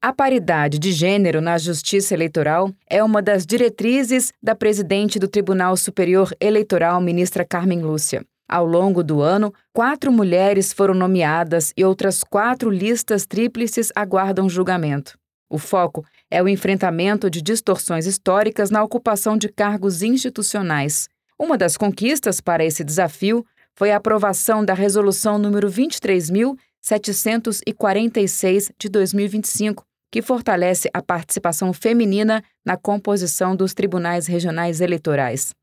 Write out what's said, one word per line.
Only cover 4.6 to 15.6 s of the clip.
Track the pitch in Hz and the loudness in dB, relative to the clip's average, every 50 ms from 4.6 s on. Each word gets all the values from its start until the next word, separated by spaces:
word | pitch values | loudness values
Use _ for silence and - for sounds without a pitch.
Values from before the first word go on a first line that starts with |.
| - 214 214 196 208 156 190 196 208 208 196 220 | 2 0 2 2 0 0 0 0 0 0 0 0
do | 190 | -2
Tribunal | 190 - 208 196 185 196 185 180 180 185 | 0 0 -2 0 2 0 0 2 2 0
Superior | 180 - - 185 - 185 170 180 190 190 185 185 - | 0 -2 -4 0 0 2 4 4 4 4 2 0 -2
Eleitoral, | - 208 214 214 220 214 196 175 165 165 175 180 | 0 2 2 2 2 2 2 2 2 4 2 2
ministra | 180 175 170 175 180 180 - 190 175 | 2 0 0 0 0 0 0 -4 -4
Carmen | - - 175 170 190 180 175 165 | -2 -2 -2 0 0 0 0 -2
Lúcia. | 156 156 156 151 - - - - _ _ _ _ _ | -2 -2 -2 -2 -4 -4 -6 -8 _ _ _ _ _
Ao | - 175 175 | 0 0 2
longo | 165 165 175 185 196 190 175 170 | 2 2 2 4 4 2 2 0
do | 147 156 147 | 0 0 2
ano, | 143 156 180 202 214 208 202 _ _ _ _ | 2 2 2 2 0 -2 -4 _ _ _ _
quatro | - 226 254 285 277 - 285 254 | -2 0 0 0 -2 0 2 4
mulheres | 226 208 185 170 180 190 196 202 196 190 190 - | 4 4 4 4 4 4 4 4 2 0 -2 0
foram | - 196 196 190 | 0 2 2 4
nomeadas | 185 185 185 190 185 170 147 151 165 170 160 156 170 156 - - | 2 2 2 2 2 2 2 0 0 0 0 0 0 0 -2 0
e | - 190 | 2 2
outras | 190 190 190 - 196 185 - - | 2 2 2 0 -2 -2 -2 -6
quatro | _ - 202 208 233 254 254 254 233 | _ -2 0 0 0 0 0 0 -2
listas | 202 185 180 214 240 233 - - 220 202 196 | 0 0 0 0 -2 -2 -2 -2 -2 -2 -2
tríplices | - - 190 226 247 254 233 240 226 - - 226 - - | -4 -2 -2 -2 -2 -2 -2 -4 -4 -2 -2 -4 -2 -2
aguardam | - 208 190 190 190 190 196 196 185 190 190 | -4 -4 0 0 0 2 2 0 0 0 0
julgamento. | 170 180 185 175 185 180 160 151 143 143 139 - - _ _ _ _ _ _ _ | 0 0 0 0 0 -2 0 -2 -2 -4 -6 -10 -18 _ _ _ _ _ _ _
O | - | -8
foco | 151 | -8